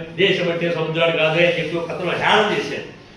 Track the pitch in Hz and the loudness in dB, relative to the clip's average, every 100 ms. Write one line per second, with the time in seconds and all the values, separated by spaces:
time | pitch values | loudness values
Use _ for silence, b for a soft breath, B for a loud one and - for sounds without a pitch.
0 | - 170 185 175 175 165 170 160 151 160 | -8 0 2 2 0 0 -2 -2 -2 2
1 | 165 156 156 165 175 - 151 170 160 - | 2 2 2 4 2 2 -4 -4 -6 -4
2 | 175 - 160 208 208 160 - - - - | -4 -2 2 2 2 0 -4 -8 -10 -18
3 | - | -20